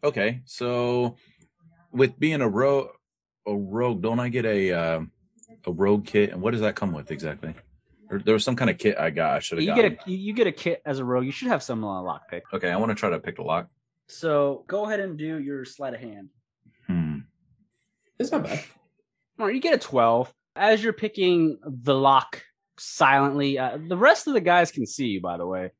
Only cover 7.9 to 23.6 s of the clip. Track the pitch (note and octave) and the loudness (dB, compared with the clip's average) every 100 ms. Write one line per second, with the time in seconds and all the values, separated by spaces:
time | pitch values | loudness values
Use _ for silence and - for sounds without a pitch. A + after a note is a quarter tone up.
7.9 | _ - G2 F#2+ A2 G#2+ B2 A#2+ F2 G#2 | _ -8 -4 2 2 2 0 0 2 0
8.9 | - E2 D2+ D#2+ C#2+ - - F3 A#3 G#3+ | 2 -2 0 0 0 -2 -2 2 4 4
9.9 | A#3 - F#3 G3+ G#3+ G#3 - F3 E3 D3+ | 2 -8 -6 -6 0 0 0 -4 -4 -4
10.9 | C3+ B2 B2+ C3 C3+ B3+ F3 - A2+ G#2+ | -4 -2 -2 -2 -6 -2 -2 -2 -6 -6
11.9 | F#2+ F2+ D2 - F2 - F#2+ F2+ F2 A2+ | -6 -6 -10 -10 -14 -8 -4 -2 0 -2
12.9 | G#2 G#2 D#2+ - - E2 E2 F2+ _ _ | 0 -2 -2 -6 -10 -4 -4 -4 _ _
13.9 | _ _ - E3 D3 C#3+ C3+ - F#3+ G#3+ | _ _ -8 -2 2 0 -2 -6 -4 -2
14.9 | G#3 G3 D3+ D#3 D#3+ C#3 C#3 B2 - C#3 | -4 -4 -6 -8 -6 -6 -8 -10 -10 -10
15.9 | A#2 A#2 G2+ G2 _ _ _ _ _ - | -10 -14 -16 -20 _ _ _ _ _ -4
16.9 | F2 D#2+ D2 C2+ _ _ _ _ _ _ | -2 -2 -6 -12 _ _ _ _ _ _
17.9 | _ _ _ B3+ D4+ - - - _ _ | _ _ _ -4 -2 -4 -8 -10 _ _
18.9 | _ _ _ _ - G#3 B3+ E4 D4+ - | _ _ _ _ -4 -2 0 0 0 0
19.9 | C3 A#2 A#2 B2+ _ _ - G3+ A3 A3+ | 2 4 4 0 _ _ 0 4 4 2
20.9 | - G#3+ G#3 F#3 F3 D#3+ C#3+ D3+ C3 B2 | -2 -6 0 2 4 2 0 -10 -6 2
21.9 | C3+ C3+ C3+ - - - _ _ - - | 4 6 6 4 -14 -18 _ _ -18 -16
22.9 | - C#3+ C#3 C#3 C#3+ C#3 C3+ | 2 4 6 4 0 -2 -2